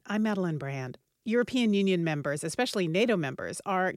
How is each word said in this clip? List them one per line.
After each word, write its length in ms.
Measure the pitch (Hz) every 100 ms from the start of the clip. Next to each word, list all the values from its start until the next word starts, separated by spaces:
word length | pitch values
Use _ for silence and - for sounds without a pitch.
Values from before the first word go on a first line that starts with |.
| -
I'm 160 | 208
Madeline 340 | 214 196 180 156
Brand. 400 | 135 135 127 123 _ _ -
European 480 | 233 226 254 226
Union 300 | 202 196 180
members, 400 | 165 147 143 147
especially 420 | 165 - 247 214 170
nato 280 | 175 240 196
members, 460 | 139 131 90 - 202
are 280 | 190 185